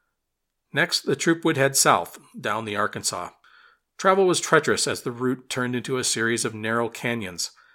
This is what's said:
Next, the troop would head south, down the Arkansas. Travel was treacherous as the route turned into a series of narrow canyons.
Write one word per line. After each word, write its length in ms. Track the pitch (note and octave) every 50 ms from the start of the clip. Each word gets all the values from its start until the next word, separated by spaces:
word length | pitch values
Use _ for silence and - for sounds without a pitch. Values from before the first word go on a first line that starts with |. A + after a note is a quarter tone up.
| _ _ _ _ _ _ _ _ _ _ _ _ _ _
Next, 300 | - C#3 E3+ E3+ - -
the 140 | - - D3
troop 280 | C3+ - F3 D#3+ E3 -
would 120 | E3 D#3+
head 200 | C3+ C3+ C#3 C3+
south, 420 | - - D#3 A#2+ F#2 E2+ - - - - _ - A#3
down 260 | - A2 G#2 A2 A2+
the 120 | G#2+ G#2
Arkansas. 540 | G2+ G#2 G#2+ - G#2 - - - F2+ F2+ - - _ _ _ _ - - - _ _ _ _ _
Travel 300 | - - F#3+ F#3+ G3 F#3+
was 140 | F3+ E3 -
treacherous 460 | - - E3 D#3 - B2 G#2 - - C3+
as 140 | F#2+ -
the 100 | - C3
route 360 | A#2+ A#2+ B2+ B2+ B2+ B2+ - -
turned 280 | - B2+ B2 B2 B2
into 220 | A#2+ A2+ - C3 B2+
a 60 | A#2+
series 400 | - - A#2+ A2+ A2+ A#2 A2+ -
of 100 | A#2 A2
narrow 340 | G#2+ A2 A2 A2+ A#2 A#2 A2
canyons. 640 | - - - A#2+ A#2+ A#2 G2+ F#2 F2 E2+ - - - _ _ _